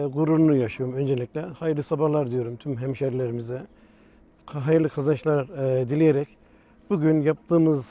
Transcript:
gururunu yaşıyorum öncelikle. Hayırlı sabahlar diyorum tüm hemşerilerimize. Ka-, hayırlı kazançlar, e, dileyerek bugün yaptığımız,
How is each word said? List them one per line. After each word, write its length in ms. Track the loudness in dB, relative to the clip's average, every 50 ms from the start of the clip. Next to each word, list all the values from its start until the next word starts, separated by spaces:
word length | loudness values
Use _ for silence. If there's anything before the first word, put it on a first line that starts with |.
| -4 -4 -2
gururunu 420 | 0 0 2 4 4 6 6 4
yaşıyorum 400 | 4 2 0 -2 -4 -6 -4 -4
öncelikle. 460 | -2 -2 0 0 -2 -4 -6 -8 -8
Hayırlı 420 | -8 -10 -10 -6 -4 -2 -2 -2 -4
sabahlar 480 | -4 -2 0 0 2 2 0 0 -2
diyorum 240 | -2 -4 -4 -4 -8
tüm 220 | -8 -8 -8 -6
hemşerilerimize. 840 | -4 -4 -6 -4 -2 -2 -2 -2 -2 -4 -4 -4 -6 -8 -8 -10 -10 -12 -14 _ _ _ _ _ _ _ _ _ _ _ _ _ _ _
Ka-, 120 | -12 -8 -4
hayırlı 300 | 0 2 2 2 2 0
kazançlar, 600 | -2 -2 -2 -2 -2 0 0 0 0 0 -2 -4
e, 400 | -6 -4 -2 0 0 0 0 0
dileyerek 380 | 2 4 4 4 4 2 0 -4 _ _ _ _ _ _ _ _ _ _ _ -4
bugün 320 | -2 2 2 2 2 2
yaptığımız, 640 | 2 0 0 -2 _ 0 2 4 4 4 2 0 -2 -8